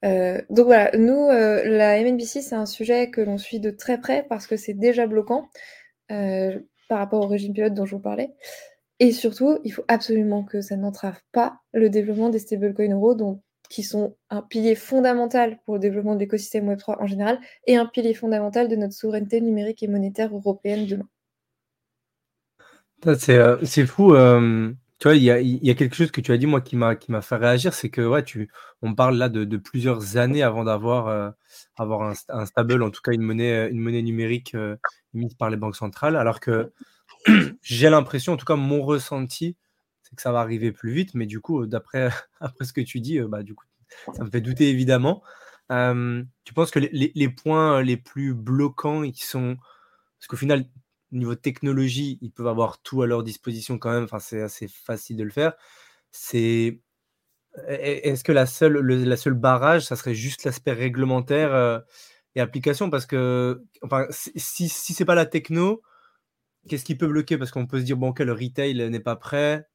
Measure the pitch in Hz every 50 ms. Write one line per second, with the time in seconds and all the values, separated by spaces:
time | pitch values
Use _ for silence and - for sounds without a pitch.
0 | - 202 190 185 185 180 185 - - _ 202 214 240 240 247 220 208 - - 220
1 | 220 233 262 285 294 285 269 233 220 214 214 202 - 214 220 214 214 208 208 208
2 | 226 247 254 240 240 226 - 277 269 - 247 220 214 208 - - 220 220 240 240
3 | 247 240 247 - 220 208 202 202 196 - - 226 208 214 208 208 - - 254 240
4 | 247 - 262 285 277 285 233 214 202 - 220 214 208 - 208 196 202 240 240 240
5 | 240 220 214 214 208 - 240 269 311 - _ - - - - - - _ _ _
6 | _ _ 220 208 202 196 190 190 190 190 190 196 - _ _ _ _ _ 233 208
7 | 202 202 220 214 202 202 208 208 202 202 202 202 214 214 202 202 196 196 196 196
8 | 196 208 208 208 254 277 - _ - - - - - - _ _ _ _ _ _
9 | 247 247 233 240 - 226 214 - 254 285 302 302 - 226 196 - - - 233 226
10 | 226 - 226 220 214 214 208 208 202 202 - 208 196 196 202 196 196 202 196 -
11 | - 196 185 - _ _ _ 240 233 - - _ _ _ - 226 226 214 196 214
12 | 208 208 214 208 220 233 226 220 214 - 220 196 196 208 196 202 214 202 196 196
13 | 196 226 247 220 220 202 196 196 _ _ _ _ _ - - - 202 - - 208
14 | 208 208 208 _ _ _ - 208 208 _ - 226 220 226 220 220 - - 262 262
15 | 254 254 247 240 240 240 240 254 240 226 220 220 _ - 214 202 190 208 196 208
16 | 208 208 214 202 208 202 208 214 202 - - 214 208 202 202 196 202 - 208 -
17 | 214 202 196 196 202 214 240 254 254 - - _ _ - 247 240 233 233 _ -
18 | 226 226 226 220 - 226 220 214 208 208 202 240 240 233 220 214 208 196 202 -
19 | - 220 208 214 208 202 233 226 226 233 220 208 208 214 220 _ - 208 202 202
20 | 196 196 196 - 220 220 208 202 196 202 196 202 _ 202 208 214 214 202 196 196
21 | 202 - _ _ _ _ _ _ _ _ _ _ _ _ _ _ _ _ _ _
22 | _ _ _ _ _ _ _ _ _ _ _ _ - - _ _ _ _ _ _
23 | - 165 151 127 - - 131 123 117 120 123 123 - 131 - - 139 127 - -
24 | 196 202 160 135 127 123 123 120 120 117 113 113 110 110 120 - _ _ _ _
25 | - 147 156 151 131 120 120 120 127 127 123 127 - 135 123 127 143 127 123 -
26 | 170 156 - - 127 - 123 120 127 147 151 139 131 - - 123 117 113 113 110
27 | - - 117 107 104 - - 113 113 120 123 127 127 185 165 - - 113 - -
28 | 117 117 123 147 143 - - 110 104 104 _ - - - _ _ - 113 107 101
29 | 127 127 131 120 123 127 113 110 107 104 110 104 98 - _ 127 120 131 123 113
30 | 104 98 101 120 120 127 139 147 143 123 110 113 113 110 110 104 107 117 120 123
31 | 117 110 110 104 101 101 107 _ _ _ _ - - _ _ - 113 107 110 104
32 | 107 107 104 - - _ - 110 107 98 _ - 120 117 123 127 120 107 98 -
33 | _ - 120 113 113 110 110 113 117 120 117 113 110 107 120 113 117 117 117 117
34 | 117 117 113 113 113 113 117 120 123 - - 113 107 104 104 107 _ - - _
35 | _ _ _ 113 120 120 - _ 120 110 110 107 104 110 98 - 113 101 95 -
36 | - 151 160 156 120 113 113 - - - 117 110 113 - _ _ - _ _ _
37 | _ _ - _ _ - 220 208 170 - - - _ - 123 117 131 156 156 151
38 | 135 131 - 139 127 - 175 147 - - 160 147 139 139 143 147 135 135 151 143
39 | 127 - 147 139 131 127 - - 160 170 175 _ _ _ _ _ _ _ _ _
40 | _ _ - - - 127 120 120 117 113 113 110 110 117 101 _ - 113 117 151
41 | 190 190 _ 123 113 104 104 110 - - 170 143 120 107 113 113 - _ _ 135
42 | 131 123 123 - - _ _ _ 165 143 - _ 139 127 - - 123 - - 127
43 | 110 127 160 151 120 110 107 104 104 98 107 - _ _ _ _ _ _ - -
44 | - - - - - 107 98 123 110 117 131 127 151 143 135 127 131 127 131 123
45 | 123 139 185 208 _ - - - - - - _ _ _ 127 123 123 123 123 123
46 | 123 123 120 120 123 127 _ _ _ - 117 - 165 160 - 147 139 147 - 147
47 | 131 156 - 156 143 131 127 - _ 156 156 156 160 156 147 135 131 127 123 120
48 | 123 - - 139 139 139 127 117 110 110 127 135 143 143 135 - - 151 147 156
49 | 151 143 127 - - - - 135 127 123 127 127 _ _ _ _ _ _ _ _
50 | _ _ _ _ - - - 120 139 139 147 139 127 127 _ - _ _ _ _
51 | _ _ - 123 123 117 120 117 _ 143 131 - - 139 139 135 131 131 123 127
52 | 147 139 131 - 127 113 - _ 117 120 113 113 113 107 - - _ - - 131
53 | 127 117 120 117 113 113 107 - _ - 117 113 110 - 127 113 - 120 117 120
54 | 120 107 - 107 - - - 110 107 107 - - 110 98 - - - - 117 110
55 | - - 117 110 110 107 104 - 147 160 160 _ _ _ _ _ - _ _ _
56 | _ _ _ - - - - 120 113 113 117 117 113 113 120 - _ _ _ _
57 | _ _ _ _ _ _ _ _ _ _ _ - 135 - 143 139 135 143 143 135
58 | - 147 135 131 - - 156 139 131 127 - - 165 156 151 147 135 127 127 127
59 | 127 123 127 120 - 147 131 123 113 131 127 123 127 147 165 170 143 - 131 120
60 | - 131 117 110 110 135 135 - - 143 127 - _ - 131 113 123 131 120 127
61 | 131 131 127 127 127 127 143 143 156 151 135 131 123 120 117 113 113 _ _ -
62 | - - _ _ _ _ _ 131 123 117 - 139 127 147 143 139 208 185 151 139
63 | 131 - - 131 127 127 123 123 123 123 123 123 - _ _ _ - 127 131 131
64 | 135 - 156 - - - - - - - - - 180 165 - - - - 175 -
65 | 185 160 175 170 165 160 - 165 151 - 160 165 175 190 214 226 _ _ _ _
66 | _ _ _ _ _ _ _ _ _ _ _ _ _ - 156 139 - - 160 131
67 | 170 156 147 151 151 - 165 143 131 123 - 139 123 123 - 135 127 123 139 127
68 | 127 131 127 - 156 123 120 107 123 123 127 - 139 143 135 123 117 113 117 113
69 | 107 123 117 113 - - - 143 147 147 151 151 151 _ _